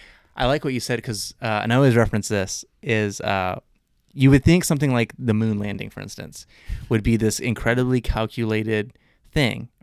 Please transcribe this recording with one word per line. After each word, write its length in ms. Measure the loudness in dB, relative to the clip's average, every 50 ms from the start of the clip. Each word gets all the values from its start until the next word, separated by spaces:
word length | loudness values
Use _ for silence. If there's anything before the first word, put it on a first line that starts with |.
| -20 -20 -20 _ _ _ _
I 120 | -2 0
like 160 | 0 0 0 -2
what 80 | -4 -4
you 60 | -4
said, 220 | -4 -4 -4 -4 -4
'cause, 300 | -8 -8 -8 -8 -12 -10 _
uh, 180 | -6 -4 -2 -2 0
and 80 | 2
I 40 | 4
always 200 | 4 6 6 6
reference 320 | 4 4 2 0 -4 -2
this, 380 | -2 -2 -2 -2 -4 -8 -12 -14 _ _ _
is, 400 | -6 -2 -2 -2 -2 -4 -6 -6
uh, 380 | -4 -4 -2 -2 -2 -4 -6 -8 -12 _ _ _ _ _ _ _ _ _ _
you 140 | 4 6 6
would 120 | 6 6 6
think 200 | 6 4 4 4
something 280 | 0 0 0 0 0 2
like 200 | 0 -2 -2 -6
the 160 | -4 -2 0 0
moon 240 | 2 2 0 -2 -2
landing, 300 | -4 -6 -8 -8 -10 -12
for 100 | -12 -14
instance, 440 | -14 -14 -14 -14 -16 -16 -16 -20 -20 _ -20 -16 -10 -10 -10 -8 -2 -2
would 120 | -2 0 2
be 140 | 2 2
this 220 | 2 2 0 0 -2
incredibly 600 | -4 -4 -4 -2 -2 0 0 0 0 0 0 0
calculated 920 | 0 -2 -2 -2 -4 -4 -4 -4 -2 -2 -2 -2 -2 -2 -2 -2 -4 -6 -12 _ _ _ _ _ _ _
thing. 380 | -2 0 0 0 -2 -6 -10 -14 _ _